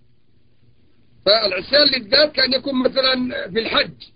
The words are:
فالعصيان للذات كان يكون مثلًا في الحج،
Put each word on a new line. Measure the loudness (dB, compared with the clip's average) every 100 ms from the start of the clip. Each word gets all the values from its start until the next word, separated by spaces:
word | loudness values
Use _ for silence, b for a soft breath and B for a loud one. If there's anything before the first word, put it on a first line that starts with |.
| _ _ _ _ _ _ _ _ _ _ _ _ 2
فالعصيان | 2 2 -4 0 2 4
للذات | 0 0 2 2
كان | 2 -2
يكون | -2 -2 0
مثلًا | 0 0 0 0 -2 -6 -6
في | -4
الحج، | -2 -2 -4 -6 -20